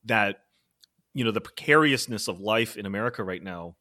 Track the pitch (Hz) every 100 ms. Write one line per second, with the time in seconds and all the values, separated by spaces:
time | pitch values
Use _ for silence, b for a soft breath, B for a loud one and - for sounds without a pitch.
0 | 113 110 101 - _ _ _ _ _ _
1 | _ 135 113 107 - - - 151 151 131
2 | - 110 - 90 98 113 117 107 101 98
3 | 120 120 95 92 95 87 85 85